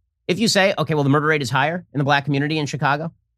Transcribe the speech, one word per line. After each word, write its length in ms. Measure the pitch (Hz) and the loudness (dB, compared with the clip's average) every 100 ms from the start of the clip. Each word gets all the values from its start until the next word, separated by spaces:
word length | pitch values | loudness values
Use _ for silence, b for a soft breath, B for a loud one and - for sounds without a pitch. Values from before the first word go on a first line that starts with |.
| _ _ - | _ _ -6
If 120 | 180 | -2
you 100 | 214 | 0
say, 260 | 202 190 - | 2 2 0
"Okay, 180 | 156 | -2
well, 100 | 151 | 0
the 60 | 139 | 2
murder 160 | 147 151 | 2 2
rate 160 | 156 | -2
is 80 | 123 | 2
higher 360 | 131 147 180 - | 2 2 -4 -8
in 60 | 143 | -4
the 60 | |
black 200 | 139 143 | 2 2
community 340 | 139 139 147 156 | 2 -2 -2 -2
in 80 | 143 | -4
Chicago, 460 | 139 139 147 165 - _ | -2 -2 -2 -4 -12 _